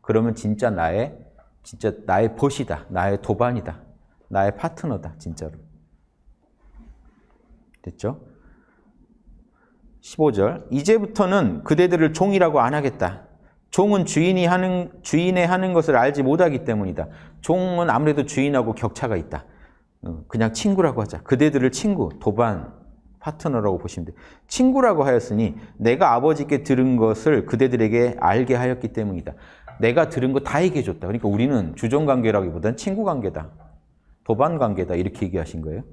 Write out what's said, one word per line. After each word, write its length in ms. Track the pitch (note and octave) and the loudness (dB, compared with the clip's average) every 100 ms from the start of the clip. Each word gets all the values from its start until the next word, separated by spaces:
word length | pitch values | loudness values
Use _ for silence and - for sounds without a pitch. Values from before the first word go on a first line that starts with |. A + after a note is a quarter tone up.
그러면 340 | - A2 A#2 A2 | 0 0 0 -2
진짜 340 | G#2+ G#2 B2 | -4 -2 -2
나의, 480 | F#2 E2 F#2+ C#3 - - _ _ _ | 0 -2 -2 -4 -8 -20 _ _ _
진짜 300 | - - A2 G#2 - | -20 -6 -6 -4 -2
나의 300 | F#2 A2+ A2+ | 2 0 0
벗이다. 500 | C#3 C#3 B2 D2+ - | -2 -2 -6 -8 -6
나의 320 | F2+ G2 G2+ | -2 -2 -2
도반이다. 580 | - G#2 A#2+ A#2+ - D#2 - - _ _ _ | -4 -2 0 -2 -8 -14 -18 -20 _ _ _
나의 300 | G2 G2 - | 0 0 -2
파트너다. 580 | E3 E3 D#3+ G2+ E2 - | -8 -6 -8 -6 -10 -14
진짜로. 360 | E2+ D#2 D#2 - - - _ _ _ _ _ _ _ _ _ - - - - _ _ _ _ - _ _ | -14 -12 -12 -14 -20 -20 _ _ _ _ _ _ _ _ _ -20 -20 -20 -20 _ _ _ _ -20 _ _
됐죠? 400 | - - G#2+ D#3 - _ - _ _ _ _ _ _ _ _ - _ _ _ _ _ - | -16 -8 -8 -8 -16 _ -20 _ _ _ _ _ _ _ _ -20 _ _ _ _ _ -20
십오 300 | - - D3+ | -16 2 2
절, 340 | G#2 G2+ E3+ - | 4 0 0 -4
이제부터는 920 | C3+ D#3+ A3 G#3 - F#3 G3 A#2+ - | -2 2 2 2 0 2 4 2 -2
그대들을 500 | - E3 F3+ F3 D#3+ | -2 2 4 4 2
종이라고 460 | D#3 F#3+ G3 E3+ D3 | 2 2 4 4 4
안 140 | A#2+ | 2
하겠다. 540 | D3+ C#3 - F2+ G2 - _ _ _ _ | 0 -2 -2 -4 -4 -18 _ _ _ _
종은 340 | - G3+ G3+ E3+ | 0 2 2 2
주인이 400 | D3+ F3 F#3 E3+ | 2 2 2 2
하는, 460 | F#3 F#3 F#3 F3 - | 2 0 -2 -6 -12
주인의 440 | - D3+ F3+ F#3 E3+ | -2 0 2 2 2
하는 280 | F#3 F#3 | 2 2
것을 220 | E3+ D#3 B2+ | 2 4 4
알지 280 | C3 C#3+ | 4 2
못하기 400 | C3 D#3+ F3 C3 | 0 4 2 2
때문이다. 440 | - G#2+ F#2+ E2 D#2 - - - | -2 -2 -2 -6 -8 -12 -20 -12
종은 480 | - F3+ F#3 F3 F3 | -2 -2 0 0 0
아무래도 360 | A#2 D3+ D3 A#2+ | 2 2 0 -2
주인하고 480 | - C#3 C#3 A2+ | -2 0 0 0
격차가 420 | A2 A2+ - B2 F#2+ | -4 -6 -6 -4 -4
있다. 300 | D2+ C#2+ - - - _ _ _ | -4 -12 -12 -20 -20 _ _ _
어, 200 | E2+ D#2+ - | -12 -12 -8
그냥 260 | A#2 A2 | -2 -2
친구라고 480 | - G#3 F#3+ E3 A2+ | 0 0 2 2 0
하자. 200 | G#2 - | -6 -8
그대들을 500 | - C3 D3+ C#3 B2+ | -2 2 4 4 0
친구, 380 | - G#3+ F#3 F#2 - | 0 -2 -2 -4 -2
도반, 540 | - G2+ A#2 F#2 - - - - _ - | -2 0 0 -2 -10 -18 -20 -20 _ -12
파트너라고 580 | - D3+ E3 B2 G#2 F2+ | -12 -6 -4 -2 -2 -2
보시면 280 | F2+ - E2 | -6 -10 -12
돼요. 100 | - - - _ | -16 -20 -20 _
친구라고 560 | - B3+ C4+ B3 E3 | 0 2 4 2 2
하였으니 520 | C#3 B2 - G#2 A2 - - - | 2 2 0 -2 -2 -4 -18 0
내가 360 | A2 C3+ E3+ | 0 4 4
아버지께 500 | A#2+ D3 D3 C#3+ C#3+ | 4 2 0 0 -2
들은 320 | C3 B2+ C3 B2 | 2 2 4 4
것을 480 | A2 G#2+ D#3 C3+ F2+ | 2 2 2 2 0
그대들에게 720 | A2+ C3 A#2+ A2 A#2 B2 - | 2 2 2 2 4 2 2
알게 360 | F2 G#2+ B2+ B2 | 2 2 2 0
하였기 380 | B2+ B2+ A2 | 0 -4 -6
때문이다. 400 | - G#2 F2+ D2 - - - - - | -6 -6 -6 -10 -16 -20 -20 -20 0
내가 300 | A2+ C3 D#3 | 2 4 0
들은 240 | C#3 B2+ | 0 0
거 100 | C3+ | 0
다 200 | - C#3+ | 0 0
얘기해줬다. 420 | F3+ D3+ A2+ E2+ F2+ | 0 0 -4 -6 -6
그러니까 200 | A2+ G#2+ | -2 -2
우리는 480 | G2+ C3 C3 E2 D2+ | 0 2 0 -2 -4
주종관계라기보단 1000 | A#2 C#3 D3+ B2+ A2+ G#2 F2 E2 G#2 - | -2 0 2 2 2 0 -2 -2 -4 -4
친구관계다. 760 | G3+ G3 G3+ C#3+ G2+ D#2 D#2+ - - - _ _ _ _ | -4 -2 -2 -2 -4 -8 -12 -18 -20 -20 _ _ _ _
도반관계다. 720 | - A2 C#3 D#3+ A#2+ F#2+ F2+ F2 | -4 0 0 0 -2 -2 -2 -2
이렇게 300 | F#2 - F#2+ | -4 -4 -4
얘기하신 360 | F2+ D#2+ E2+ | -4 -6 -8
거예요. 220 | D#2 F2 - | -8 -10 -12